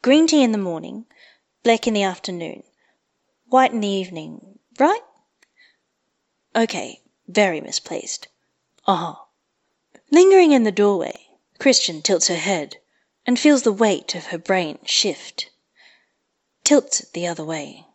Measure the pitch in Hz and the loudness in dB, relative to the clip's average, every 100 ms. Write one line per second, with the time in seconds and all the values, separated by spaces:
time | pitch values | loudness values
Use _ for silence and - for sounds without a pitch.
0 | 247 294 320 311 254 214 190 160 165 208 | 4 4 4 4 2 0 -4 -8 -10 -16
1 | 226 _ _ _ _ _ 233 226 - 214 | -18 _ _ _ _ _ 0 0 0 -2
2 | 196 180 - 180 165 - - _ _ _ | -2 -4 -10 -10 -10 -14 -20 _ _ _
3 | _ _ _ _ _ 254 262 233 208 196 | _ _ _ _ _ 2 2 0 -4 -4
4 | 180 165 156 156 190 196 _ - 285 427 | -6 -12 -14 -18 -20 _ _ -2 0 0
5 | - _ _ _ _ _ _ _ _ _ | -6 _ _ _ _ _ _ _ _ _
6 | _ _ _ _ _ 220 226 180 - - | _ _ _ _ _ -4 -4 -4 -12 -16
7 | _ _ - 190 202 156 - - - 165 | _ _ -6 0 0 -2 -8 -12 -10 -12
8 | - - - _ _ _ _ _ - 180 | -10 -14 -16 _ _ _ _ _ -2 -2
9 | 170 - - _ _ _ _ _ _ _ | -4 -12 -20 _ _ _ _ _ _ _
10 | _ 302 381 381 339 269 220 190 202 196 | _ 4 8 8 6 4 2 2 0 0
11 | - - _ _ _ _ 269 - - 160 | -4 -12 _ _ _ _ 2 2 0 -6
12 | 151 180 - 170 170 185 - - _ _ | -2 0 0 -2 -2 -4 -6 -14 _ _
13 | _ _ - 247 302 285 240 202 220 185 | _ _ -4 2 4 4 2 2 0 0
14 | - 180 - 170 - 190 165 - - - | -6 -12 -10 -12 -2 -2 -2 -10 -4 -4
15 | 208 156 - - - _ _ _ _ _ | -4 -8 -12 -14 -16 _ _ _ _ _
16 | _ _ _ _ _ _ - 294 - - | _ _ _ _ _ _ 2 2 2 -8
17 | - 170 170 165 156 165 139 101 _ | -8 -8 -8 -8 -8 -10 -10 -18 _